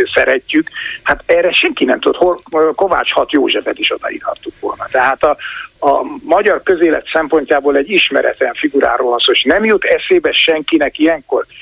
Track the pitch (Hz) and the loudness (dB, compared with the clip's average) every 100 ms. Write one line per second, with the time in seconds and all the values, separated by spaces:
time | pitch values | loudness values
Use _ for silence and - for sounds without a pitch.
0 | 123 - 131 131 - - - - - - | 0 0 0 0 0 -2 -2 -6 -12 -8
1 | - - - 170 170 - 359 - 123 - | -4 -4 0 2 2 0 -2 0 0 0
2 | 135 - 180 - - 156 160 - 190 143 | 0 2 0 0 -4 0 0 2 0 0
3 | 120 151 123 147 - - - - - - | -2 -2 0 0 0 0 -4 -4 -4 -4
4 | - - - - - - - - - 131 | -8 -10 -8 -10 -10 -10 -10 -8 -4 -2
5 | 127 127 151 - - - - - 143 139 | 0 2 0 0 -6 -14 -16 -4 0 0
6 | 131 143 - 180 208 170 - 175 170 147 | -2 -8 0 2 2 0 0 2 2 2
7 | - 160 151 160 131 147 143 139 147 180 | -2 -4 0 0 2 0 2 0 0 0
8 | - 135 - - 127 - 151 139 127 120 | 0 0 0 -2 -4 -2 -2 0 0 0
9 | 123 120 - 117 127 185 220 202 - 165 | 0 0 2 0 2 2 2 2 2 0
10 | - 185 156 - - 156 143 160 139 - | 2 2 2 0 0 0 0 0 0 0
11 | 156 160 - - - - | 0 0 -2 -4 -4 -12